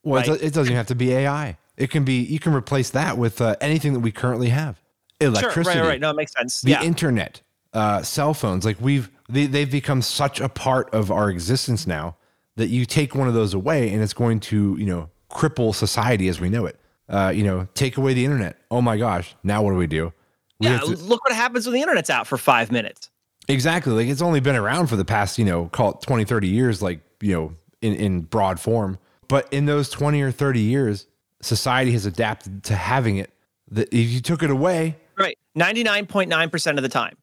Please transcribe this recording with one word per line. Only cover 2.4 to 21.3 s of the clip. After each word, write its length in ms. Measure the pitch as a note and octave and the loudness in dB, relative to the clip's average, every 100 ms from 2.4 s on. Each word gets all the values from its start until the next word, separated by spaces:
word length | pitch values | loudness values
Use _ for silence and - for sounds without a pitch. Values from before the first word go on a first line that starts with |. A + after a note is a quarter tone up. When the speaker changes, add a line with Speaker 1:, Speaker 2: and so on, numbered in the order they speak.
| E3+ | 0
Speaker 1:
replace 360 | C#3+ - C#3 B2 | 0 2 -2 0
that 280 | C3 E3 A#2+ | 0 -2 0
with, 220 | A#2 - | -2 0
uh, 160 | A#2 G2+ | 0 0
anything 320 | C#3+ D#3+ D3+ | 0 0 0
that 80 | B2+ | 0
we 100 | A2+ | -2
currently 380 | - B2+ A#2+ A#2+ | -2 -2 0 0
have. 320 | C3 D#3 F#2+ _ _ _ _ | 0 -2 -8 _ _ _ _
Speaker 2:
Sure, 80 | D3 | 2
Speaker 1:
Electricity. 500 | G#2+ A#3 E3 E3+ F3 | 4 2 0 2 2
Speaker 2:
right, 80 | E3 | 2
right. 140 | C3+ | 2
No, 80 | D3+ | 0
it 60 | D3+ | -2
makes 160 | D3+ | -4
sense. 280 | C3+ B2 - | -4 -4 -2
Speaker 1:
The 100 | B2+ | 2
Speaker 2:
Yeah. 120 | C#3 | 2
Speaker 1:
internet, 580 | E3 E3+ D#3+ A2+ D#2+ - _ _ _ | 2 0 0 0 -2 -10 _ _ _
uh, 280 | A2+ G#2+ G2+ | 0 0 0
cell 300 | - - D3 | -2 -2 -2
phones. 320 | D3+ A2+ F#2 G#2+ | 0 -2 0 -2
Like, 160 | G2 | 0
we've, 280 | B2 C#3 A2 _ - | 0 0 -2 _ -4
they, 160 | B2+ C#3+ | -2 0
they've 260 | C#3 C#3+ | 0 0
become 300 | C#3 C#3 C3+ | -2 0 0
such 400 | - - C#3 - | 0 -2 -2 -2
a 80 | C3+ | -6
part 440 | - C3 B2+ - | -2 0 0 0
of 160 | A2 G2 | -2 0
our 200 | F#2 G#2 | 0 0
existence 580 | F2 E2 C3 - A2 - | -2 -2 -2 0 -2 -2
now 300 | D#2 D#2+ - _ _ _ - | -4 -6 -12 _ _ _ -4
that 100 | A#2 | -2
you 180 | B2 B2 | 0 0
take 300 | D#3 D3 C3+ | 0 0 0
one 140 | B2+ | 0
of 40 | |
those 200 | A#2 G#2 | 2 0
away 360 | F#2+ A2 D#3 A#2 | 0 0 0 0
and 100 | G#2 | 0
it's 100 | G#2+ | -2
going 280 | - A#2 A2+ | 0 0 0
to, 340 | - G#2 G2+ F2+ | 0 0 0 0
you 80 | G2+ | -2
know, 240 | F2 D#2+ _ _ | -4 -6 _ _
cripple 420 | - D#3 - A2+ | -2 -2 2 0
society 540 | G2+ G#2 - A2+ A2+ F#2 | 0 -2 0 0 2 0
as 140 | E2 | 0
we 80 | F2+ | -2
know 160 | A#2 F#2 | -2 -4
it. 120 | - _ _ - | -8 _ _ -4
Uh, 220 | G2 F#2+ | 0 0
you 100 | F#2 | 2
know, 220 | G2+ F#2 F#2 | 0 0 -4
take 220 | - C3+ C3+ | -2 -2 0
away 180 | C3+ | 0
the 120 | B2+ B2+ | 2 0
internet. 320 | C#3 F2 - _ | 0 -2 -8 _
Oh 120 | B2 | 0
my 160 | A#2+ G#2+ | 2 2
gosh. 360 | A#2 F2+ F2 - | 0 -2 -6 -6
Now 200 | F#2+ G#2 | -2 2
what 80 | G#2 | 2
do 60 | F#2 | 2
we 100 | E2 | 0
do? 240 | D#2 E2 - _ _ _ _ | 0 -4 -8 _ _ _ _
We 80 | A2 | 2
Speaker 2:
Yeah, 60 | |
Speaker 1:
have 80 | B2 | 2
to 60 | D3+ E3 | 0 -6
Speaker 2:
look 260 | F3+ A#3 | -2 0
what 100 | B3+ | 2